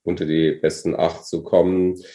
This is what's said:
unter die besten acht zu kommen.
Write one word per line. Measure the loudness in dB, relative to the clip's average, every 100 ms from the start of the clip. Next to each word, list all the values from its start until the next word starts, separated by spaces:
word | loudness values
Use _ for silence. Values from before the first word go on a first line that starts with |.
unter | -6 -4
die | -2 2 2
besten | 2 -2 -2 -4 0
acht | -2 -2 -8
zu | -8
kommen. | 0 2 4 2 0 -2 -10